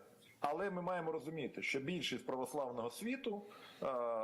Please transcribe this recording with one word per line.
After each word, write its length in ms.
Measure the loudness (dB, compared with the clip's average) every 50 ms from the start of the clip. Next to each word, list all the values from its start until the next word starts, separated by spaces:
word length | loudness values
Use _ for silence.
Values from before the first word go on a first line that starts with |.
| -14 -20 -20 -20 -20 -20 -10 -2
Але 300 | 0 0 2 2 2 0
ми 120 | 0 0
маємо 300 | 0 2 2 2 2 0
розуміти, 500 | 0 -2 -2 -4 -4 -2 -2 -2 -2 -2
що 180 | 0 0 2 2
більшість 460 | 2 2 0 0 2 0 0 -2 -2
православного 640 | 0 0 0 0 0 0 0 0 0 0 0 0 0
світу, 520 | 0 -2 -2 0 0 0 0 0 -2 -2
е, 440 | -4 -8 -14 -14 -16 -14 -6 -2 0 2 2 4 4 4 4 4